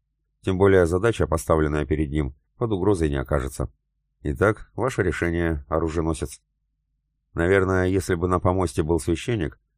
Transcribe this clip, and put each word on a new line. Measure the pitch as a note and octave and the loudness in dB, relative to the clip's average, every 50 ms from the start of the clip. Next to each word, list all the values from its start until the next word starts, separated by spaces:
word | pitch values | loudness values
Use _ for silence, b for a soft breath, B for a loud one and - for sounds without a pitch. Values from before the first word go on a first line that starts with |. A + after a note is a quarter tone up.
| _ _ _ _ _ _ _ _ | _ _ _ _ _ _ _ _
Тем | - F#2+ F#2+ | -4 -4 2
более | F2+ G2 G2 F#2+ F#2 F2 | 4 4 6 6 6 6
задача, | D#2+ F2 F#2 G#2 A#2 A2 - D#2+ | 4 2 2 0 0 0 0 0
поставленная | D2+ D#2+ D#2 - - E2 D#2 D2+ D2+ D2+ D2+ D2 | 0 0 -2 0 2 2 2 2 0 0 -2 -2
перед | - D#2 D2+ D#2 C2+ | -2 -2 -2 -2 -2
ним, | D2+ D2+ C#2+ B1+ - _ _ _ _ | -2 -4 -4 -4 -6 _ _ _ _
под | - B2 A2+ | -6 -4 -4
угрозой | G#2 F2+ F2+ G#2 G2+ E2 D#2+ D2 | -2 0 2 0 2 2 0 0
не | C#2+ | 0
окажется. | C#2 B1+ - D2 C#2 B1+ C2 - - C2 - - _ _ _ _ _ _ _ _ _ | -2 -2 -2 -2 -2 -2 -4 -6 -6 -8 -8 -8 _ _ _ _ _ _ _ _ _
Итак, | - D2+ C2+ - F#2 G#2+ G#2+ - - - _ | -6 -6 0 2 2 2 2 0 -8 -14 _
ваше | - A2 C3 - - | -6 -4 -4 -2 0
решение, | F#2+ F2 - - F2 E2+ E2 E2+ E2+ E2 D#2+ D2 - - | 0 0 0 0 -2 -2 0 0 0 0 -2 -4 -4 -2
оруженосец. | D#2 D#2+ D#2+ D#2+ D#2 E2+ D#2+ D#2+ D#2+ - D2 - - - _ _ _ _ _ _ _ _ _ _ _ _ _ _ _ _ _ _ _ | -2 -2 0 0 -2 -2 -2 -2 -2 -4 -6 -8 -10 -16 _ _ _ _ _ _ _ _ _ _ _ _ _ _ _ _ _ _ _
Наверное, | E2 E2+ F2+ G2 G2 F#2+ F#2 F#2+ F#2 F2+ F#2 | -2 2 2 4 4 4 2 2 2 2 2
если | F#2+ F#2+ - - F#2 | 0 0 0 -2 -2
бы | E2 F2+ | -2 0
на | F2+ F#2 F2 | 0 0 0
помосте | - F#2 F2+ F#2+ F2+ E2 - F#2 | 0 0 0 0 -2 -2 -2 -4
был | D#2+ D2+ E2+ D#2+ | 0 0 0 0
священник, | - F2 E2 - - - A#2+ G#2+ D#2 B1+ - _ _ _ _ | 0 -2 -2 -2 -2 -4 -4 -4 -4 -6 -8 _ _ _ _